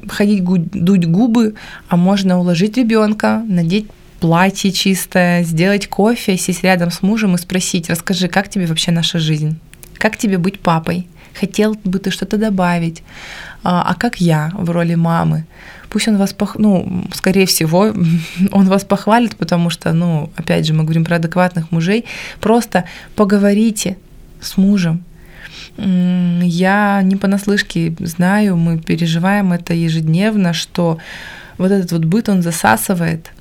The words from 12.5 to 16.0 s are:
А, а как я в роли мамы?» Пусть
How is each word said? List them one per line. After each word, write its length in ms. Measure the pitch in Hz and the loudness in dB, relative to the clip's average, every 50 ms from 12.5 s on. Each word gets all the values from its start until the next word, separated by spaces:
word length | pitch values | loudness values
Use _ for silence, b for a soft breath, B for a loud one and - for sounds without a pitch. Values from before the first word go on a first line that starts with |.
| 196 185 180 175 175 170 170 165 165 - - B B B B B B B B B B B B | 0 0 0 0 0 0 -2 -4 -6 -8 -18 B B B B B B B B B B B B
А, 180 | - 175 175 - | 0 0 0 0
а 120 | - 175 | 0 -2
как 260 | - - 240 - - | -2 -2 -4 -2 0
я 300 | 180 170 156 151 151 160 185 | 2 2 2 2 0 -4 -6
в 160 | 208 185 165 | -4 -4 -2
роли 240 | 170 170 170 170 170 | -2 0 0 0 0
мамы?» 500 | 170 165 165 165 165 170 160 156 156 160 B B B B B B B B B - | 0 2 2 2 0 0 0 0 -2 -4 B B B B B B B B B -4
Пусть 160 | 208 | -2